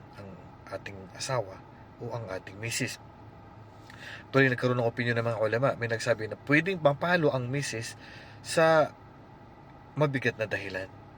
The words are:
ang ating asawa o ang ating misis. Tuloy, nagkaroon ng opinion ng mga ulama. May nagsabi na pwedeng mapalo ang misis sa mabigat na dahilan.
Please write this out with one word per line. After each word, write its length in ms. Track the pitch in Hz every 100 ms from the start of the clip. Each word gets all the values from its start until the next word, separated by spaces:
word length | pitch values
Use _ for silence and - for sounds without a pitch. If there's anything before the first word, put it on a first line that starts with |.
| - -
ang 120 | 101 - - - -
ating 240 | 98 - 98 95
asawa 480 | - - 127 101 95 - - - -
o 80 | 117 117
ang 80 | 101
ating 240 | 95 - 98
misis. 400 | 113 - 117 - - - - - - - - - - - - - -
Tuloy, 160 | 135 135
nagkaroon 320 | 123 127 123
ng 80 | 117
opinion 320 | 120 120 117
ng 80 | 117
mga 120 | 110
ulama. 320 | 110 113 131 -
May 160 | 117
nagsabi 400 | 113 127 113 107
na 80 | - -
pwedeng 320 | 147 170 185
mapalo 560 | 147 143 175 175 147 131
ang 160 | 123
misis 480 | 139 139 113 120 - - - - -
sa 560 | - - 160 156 143 - - - - - - - - - -
mabigat 480 | - 151 131 120 -
na 80 | 107
dahilan. 400 | 98 98 95 95 - -